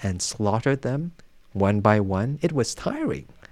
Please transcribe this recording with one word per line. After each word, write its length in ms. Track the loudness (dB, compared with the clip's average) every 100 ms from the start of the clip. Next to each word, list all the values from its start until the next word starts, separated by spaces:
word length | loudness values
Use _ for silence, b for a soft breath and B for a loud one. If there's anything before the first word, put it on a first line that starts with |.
and 200 | -4 -4
slaughtered 640 | -6 -2 0 2 2 0
them 280 | -2 -4 -6 -10 -20 -20 -12
one 300 | 0 2 4
by 180 | 4 4
one. 400 | 2 0 -2 -2
It 120 | 0
was 220 | 0 -2 -2
tiring. 520 | -6 -4 -4 -4 -10 -20 b